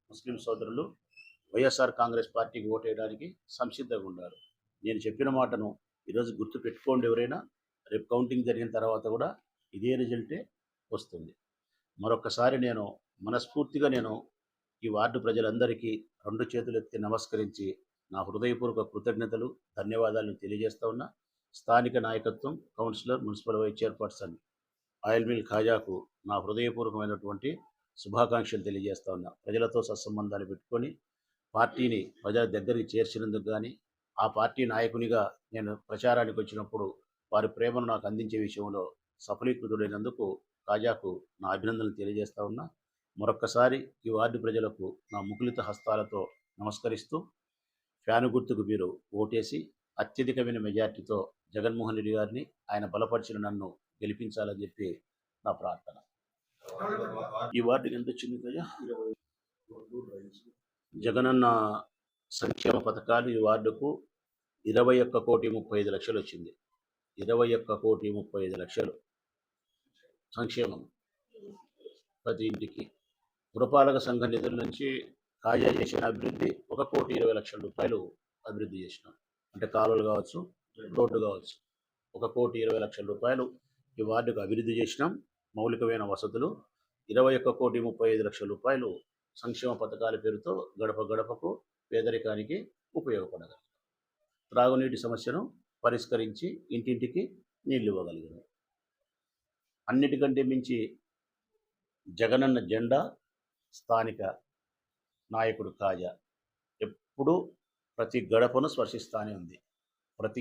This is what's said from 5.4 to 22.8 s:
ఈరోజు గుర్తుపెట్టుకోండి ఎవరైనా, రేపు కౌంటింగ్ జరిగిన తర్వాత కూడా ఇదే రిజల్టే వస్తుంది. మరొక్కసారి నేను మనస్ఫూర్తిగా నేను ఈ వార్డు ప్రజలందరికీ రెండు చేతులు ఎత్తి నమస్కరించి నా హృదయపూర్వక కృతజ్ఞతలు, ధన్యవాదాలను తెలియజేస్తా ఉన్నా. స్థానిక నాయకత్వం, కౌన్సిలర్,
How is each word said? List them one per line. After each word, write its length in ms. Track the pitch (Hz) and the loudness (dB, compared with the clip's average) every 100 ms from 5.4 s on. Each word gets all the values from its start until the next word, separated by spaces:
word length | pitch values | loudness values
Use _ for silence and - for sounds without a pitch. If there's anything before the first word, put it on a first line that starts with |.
| 120 113 107 - _ _ - | 2 0 -4 -8 _ _ -4
ఈరోజు 260 | 107 117 | -2 -2
గుర్తుపెట్టుకోండి 720 | 107 110 117 113 - 135 127 117 | -4 -6 -6 -8 -4 0 2 4
ఎవరైనా, 360 | 117 120 143 - _ _ _ _ | 2 2 -4 -10 _ _ _ _
రేపు 160 | 107 - | -6 0
కౌంటింగ్ 340 | 120 123 123 | 0 2 0
జరిగిన 260 | 120 113 113 | 0 0 -2
తర్వాత 360 | 110 110 110 113 | 0 0 0 0
కూడా 300 | 117 160 - _ _ _ | 0 -2 -4 _ _ _
ఇదే 200 | 98 120 | -4 0
రిజల్టే 540 | 127 120 120 107 180 - _ _ _ _ | 2 0 -2 -4 -8 -10 _ _ _ _
వస్తుంది. 420 | 110 - 87 82 - _ _ _ _ _ - | -8 -8 -14 -16 -20 _ _ _ _ _ -6
మరొక్కసారి 580 | 110 113 110 120 123 131 | 0 0 0 2 4 4
నేను 400 | 123 110 101 - _ _ | 2 0 -6 -10 _ _
మనస్ఫూర్తిగా 680 | 101 120 - 151 131 147 143 | -2 -2 0 -2 -2 2 2
నేను 380 | 127 110 107 - _ _ _ _ _ | 2 0 -6 -10 _ _ _ _ _
ఈ 40 | 113 | -2
వార్డు 300 | 104 120 120 | 2 2 2
ప్రజలందరికీ 880 | 113 110 110 117 120 113 113 107 - _ 104 | 0 2 2 2 2 2 -4 -6 -8 _ -6
రెండు 300 | 110 117 120 | -4 -2 -2
చేతులు 220 | 120 113 | -2 -4
ఎత్తి 200 | - 107 | -4 -4
నమస్కరించి 800 | 104 110 - 107 104 - 95 - _ _ _ | -2 -2 0 -2 -2 -4 -6 -6 _ _ _
నా 100 | 95 | -6
హృదయపూర్వక 680 | 92 104 120 117 120 110 104 | -4 -2 0 0 0 -2 -4
కృతజ్ఞతలు, 640 | 104 110 107 113 113 127 - _ - | -4 -2 -2 -2 -2 -4 -8 _ -8
ధన్యవాదాలను 560 | 101 113 110 110 107 | -4 0 2 0 -4
తెలియజేస్తా 540 | - 98 104 107 - 113 | -8 -8 -4 -4 -2 -4
ఉన్నా. 200 | 120 143 - _ _ _ | -4 -10 -14 _ _ _
స్థానిక 420 | - - 120 123 123 | -10 4 6 6 2
నాయకత్వం, 640 | 113 113 - - 135 156 - | 0 0 -2 -2 -6 -8 -10
కౌన్సిలర్, 420 | - | -4